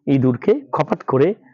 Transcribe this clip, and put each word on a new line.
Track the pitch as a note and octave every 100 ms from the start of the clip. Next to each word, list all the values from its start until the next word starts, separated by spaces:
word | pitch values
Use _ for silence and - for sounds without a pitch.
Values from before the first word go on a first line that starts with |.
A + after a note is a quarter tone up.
| -
ইঁদুরকে | C#3 B2+ A#2+ - C#4 C4+
খপাত | - D3 D#3+
করে | - C3 D#3 A3 _